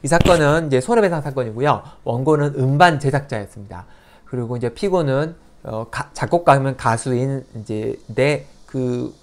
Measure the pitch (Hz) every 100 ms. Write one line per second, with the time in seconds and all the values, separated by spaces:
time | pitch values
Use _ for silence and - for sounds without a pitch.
0 | 139 170 175 170 147 156 156 127 127 233
1 | 196 165 143 131 117 107 143 107 - -
2 | - 117 139 151 147 143 131 143 175 147
3 | 135 135 143 110 98 - 101 90 95 -
4 | _ - - 127 117 123 120 - 202 180
5 | 147 135 160 170 - - - 110 113 -
6 | - - 117 170 170 139 135 127 123 117
7 | 135 123 135 135 - 113 104 107 113 -
8 | - 113 139 143 - - - 131 127 123
9 | 123 -